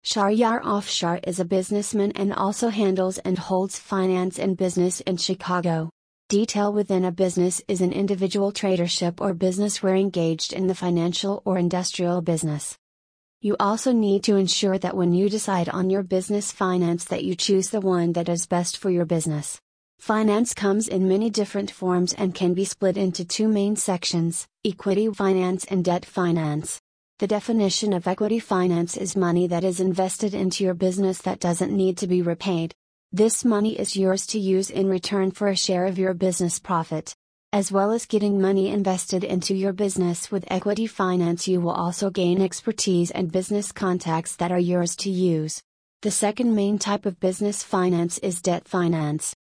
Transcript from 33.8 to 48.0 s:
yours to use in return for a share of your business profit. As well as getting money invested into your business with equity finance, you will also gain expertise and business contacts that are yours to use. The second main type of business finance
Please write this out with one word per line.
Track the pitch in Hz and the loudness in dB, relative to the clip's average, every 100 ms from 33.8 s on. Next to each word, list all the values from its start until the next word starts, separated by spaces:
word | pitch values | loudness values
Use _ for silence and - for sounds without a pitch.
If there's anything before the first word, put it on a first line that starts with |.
| 190 196 | -4 0
yours | 190 190 - | 2 0 -2
to | 220 | -2
use | 190 190 190 | 2 0 0
in | - 190 | 0 0
return | 190 - 202 190 | 0 0 0 0
for | 185 202 | 0 -2
a | 185 | 0
share | - 180 185 | 0 2 0
of | 185 | 2
your | 190 | 0
business | 175 185 180 180 - | 2 0 2 -2 -2
profit. | - 170 160 156 - - _ _ _ | -2 -2 -2 -6 -8 -18 _ _ _
As | 208 196 | -2 0
well | 196 202 | 0 2
as | 226 - | 0 0
getting | 214 208 202 | 0 2 2
money | 190 196 190 | 2 2 2
invested | 202 190 185 - 185 | 0 0 -2 -2 -4
into | 196 185 - 196 | -2 -2 -2 0
your | 196 | 0
business | 190 202 190 180 175 - | 0 -2 0 0 -2 -4
with | 202 - | -6 -2
equity | 185 208 208 220 | -2 0 -2 -2
finance, | - 190 180 170 170 - | -2 0 2 0 0 0
you | 180 | 0
will | 170 | 0
also | - 175 175 196 | 0 -2 -2 -2
gain | 190 180 180 | 0 2 2
expertise | 190 - - 220 - 180 170 | 2 0 -6 -2 0 2 2
and | - 180 | -2 -2
business | 185 185 208 202 | -2 0 -2 -4
contacts | - 190 180 170 160 165 - | -4 -2 -2 -2 -4 -4 -4
that | 175 | 0
are | 180 | 0
yours | 175 180 170 - | 2 2 0 -4
to | 196 | -4
use. | 185 185 160 156 - _ _ _ _ | 0 2 2 -2 -8 _ _ _ _
The | 214 | -4
second | - 208 214 240 | 0 0 0 2
main | 214 202 208 | 2 2 0
type | 208 208 208 | 0 -2 -2
of | 180 | 0
business | 185 185 208 202 | -2 0 -2 -4
finance | - 196 180 175 | -2 0 2 2